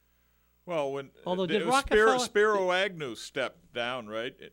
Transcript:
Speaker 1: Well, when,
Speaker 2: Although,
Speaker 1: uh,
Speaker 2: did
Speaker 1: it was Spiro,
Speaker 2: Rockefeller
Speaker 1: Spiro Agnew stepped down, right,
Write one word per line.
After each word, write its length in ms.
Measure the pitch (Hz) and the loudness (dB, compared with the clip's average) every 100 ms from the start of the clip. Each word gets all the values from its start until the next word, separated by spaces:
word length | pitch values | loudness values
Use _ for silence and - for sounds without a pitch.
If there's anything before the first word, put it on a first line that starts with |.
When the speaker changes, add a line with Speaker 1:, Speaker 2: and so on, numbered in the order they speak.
| _ _ _ _ _ _ - | _ _ _ _ _ _ -6
Speaker 1:
Well, 260 | 165 139 | -4 -2
when, 200 | 139 139 - 175 | -4 -8 -10 -4
Speaker 2:
Although, 180 | 180 | -2
Speaker 1:
uh, 40 | 185 | 0
Speaker 2:
did 140 | 202 | 0
Speaker 1:
it 60 | 196 | 2
was 120 | 262 | 2
Spiro, 320 | 269 214 220 | 4 4 4
Speaker 2:
Rockefeller 140 | 254 233 | 4 0
Speaker 1:
Spiro 460 | 208 214 202 185 | 2 4 4 2
Agnew 420 | 180 202 175 139 107 | 0 0 -4 -8 -8
stepped 580 | - 143 120 - _ | -8 -4 -4 -6 _
down, 340 | 120 120 127 107 | -6 -4 -4 -6
right, 280 | 110 123 - 78 | -6 -6 -8 -18